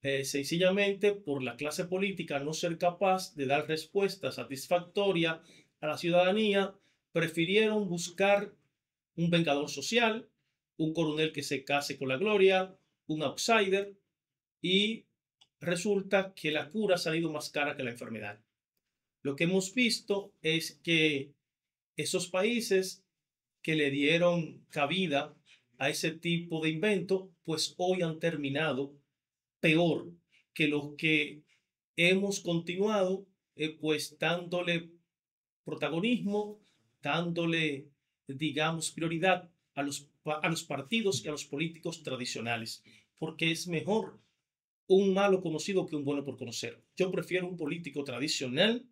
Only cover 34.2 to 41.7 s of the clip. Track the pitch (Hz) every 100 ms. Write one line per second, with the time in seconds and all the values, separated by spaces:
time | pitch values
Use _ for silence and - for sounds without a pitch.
34.2 | 160 175 175 175 175 170 - - _ _
35.2 | _ _ _ _ - 151 147 160 214 240
36.2 | 185 208 208 208 _ _ _ _ 143 156
37.2 | 175 170 165 165 156 139 - _ _ _
38.2 | - 135 156 135 160 165 - - 160 165
39.2 | 185 180 - _ _ - 143 139 - _
40.2 | - 151 180 160 - 139 135 226 196 131
41.2 | - 147 - 143 165